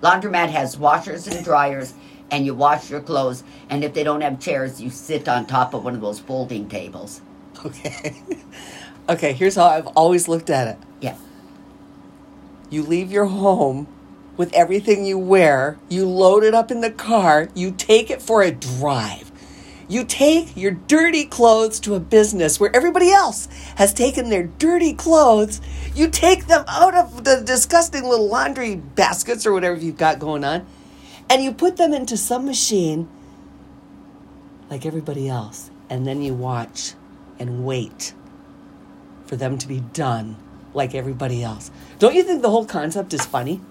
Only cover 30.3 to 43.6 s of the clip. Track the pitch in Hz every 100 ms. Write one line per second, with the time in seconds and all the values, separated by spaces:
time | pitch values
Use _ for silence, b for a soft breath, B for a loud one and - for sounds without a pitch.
30.3 | 151 143 165 - B B B B B B
31.3 | 262 269 233 359 359 330 294 247 214 -
32.3 | 247 269 247 - 208 165 156 170 - B
33.3 | B B B - - - - - - -
34.3 | - - - - 143 147 160 151 139 135
35.3 | 127 104 - - - - 127 131 139 143
36.3 | 127 127 123 117 - - - - - -
37.3 | - 120 123 127 131 107 - - - -
38.3 | - - - - - - - - - -
39.3 | 127 131 131 135 131 120 - 143 113 110
40.3 | 107 - - - 143 131 135 131 131 131
41.3 | 123 117 110 - B B B 220 320 370
42.3 | 330 240 220 214 - 151 175 196 151 -
43.3 | 127 127 185